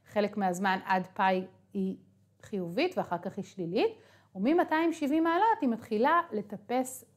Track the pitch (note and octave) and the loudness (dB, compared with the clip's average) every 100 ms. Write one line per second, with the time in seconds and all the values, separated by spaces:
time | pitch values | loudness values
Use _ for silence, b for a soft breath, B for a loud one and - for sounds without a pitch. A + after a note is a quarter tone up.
0 | _ G#3+ G3+ G#3 F#3 F3 G3 F#3+ F#3+ F#3+ | _ -2 -2 0 -2 0 0 0 0 -2
1 | F3+ - F#3+ F#3 F#3 - _ G3+ F#3+ F#3+ | -2 0 2 2 -2 -14 _ -4 -4 -6
2 | - _ _ _ - G3+ E3+ F#3 F4+ G#3+ | -14 _ _ _ -10 -6 -4 -2 -2 -2
3 | - F3 F#3+ - - - E3+ G3+ A4 b | -4 -4 -6 -8 -10 -8 -4 0 0 b
4 | b b b F#3+ A3 E4+ E4 D#4+ E4+ D#4+ | b b b -2 2 4 2 2 2 0
5 | C#4 D#4+ E4 E4+ A4+ A4 C4 A3+ - G#3+ | 0 2 2 4 2 2 0 -2 -2 0
6 | C4+ E4+ E4+ G#3+ G#3 G3+ - B3 B3+ - | 4 2 0 -6 -8 -12 -4 -2 -2 -8
7 | - | -18